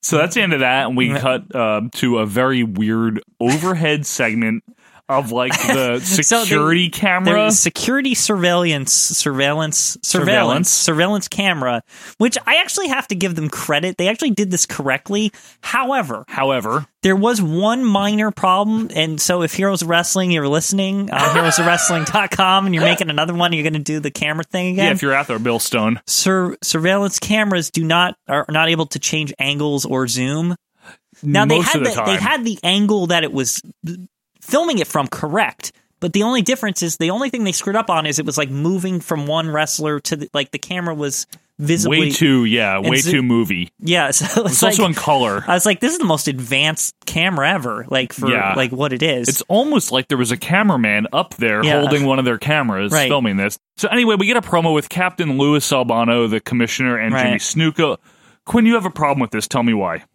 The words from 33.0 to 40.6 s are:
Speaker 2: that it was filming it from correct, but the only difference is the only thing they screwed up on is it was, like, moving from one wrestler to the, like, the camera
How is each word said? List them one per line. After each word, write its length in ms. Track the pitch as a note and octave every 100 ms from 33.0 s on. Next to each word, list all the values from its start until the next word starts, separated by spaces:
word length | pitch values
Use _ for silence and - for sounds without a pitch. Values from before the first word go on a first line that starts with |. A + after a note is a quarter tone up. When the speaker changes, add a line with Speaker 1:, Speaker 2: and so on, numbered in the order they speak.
| E3+
Speaker 2:
that 160 | E3+
it 100 | D#3
was 300 | C#3 B2 - - - E3 F3+ F3+ _ _ _
filming 380 | - C#4+ E4+ B3
it 80 | D3+
from 220 | D#3+ C3
correct, 640 | - D#3 F3+ F3 - - _ _ _
but 120 | F3
the 100 | G3+
only 200 | G#3+ B3+
difference 400 | F#3+ B3+ G#3+ F#3
is 140 | F3 D#3+
the 120 | E3
only 200 | G3+ C4+
thing 140 | B3
they 80 | G#3
screwed 240 | F3 - G#3
up 140 | A3
on 160 | E3 D#3
is 120 | C#3+
it 80 | D3+
was, 120 | C#3
like, 120 | C#3+
moving 500 | C#3 D#3+ F#3+ F#3 F3+
from 260 | - D#3 C#3+
one 240 | D#3+ D#3+
wrestler 480 | D3+ D3+ - D3+ D3
to 160 | - D#3
the, 140 | C#3+
like, 160 | D3 C#3
the 80 |
camera 360 | C#3+